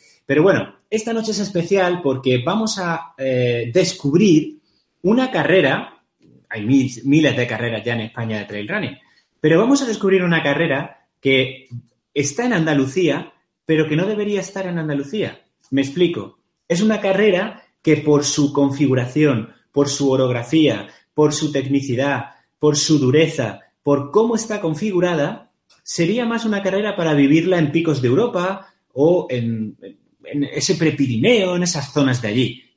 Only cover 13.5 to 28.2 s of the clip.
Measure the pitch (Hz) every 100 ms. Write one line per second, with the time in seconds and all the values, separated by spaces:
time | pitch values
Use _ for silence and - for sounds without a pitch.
13.5 | _ - 156 151 156 190 208 208 202 180
14.5 | 196 190 170 156 143 139 214 151 - _
15.5 | _ _ 135 135 175 170 110 98 - _
16.5 | _ - 170 214 208 202 190 214 180 214
17.5 | - _ _ - 151 151 147 143 - 143
18.5 | 147 139 135 139 127 123 151 151 117 110
19.5 | _ _ 143 143 - 139 131 127 120 117
20.5 | 160 151 101 101 - _ - 156 147 151
21.5 | 139 131 139 135 120 139 131 - - _
22.5 | _ 151 147 - 151 127 147 156 - 113
23.5 | 98 _ _ - 143 - 208 233 220 -
24.5 | 208 160 151 214 180 180 165 151 220 -
25.5 | _ _ _ - - 170 233 233 233 220
26.5 | 202 190 190 214 190 160 147 139 160 175
27.5 | 175 147 165 165 135 123 135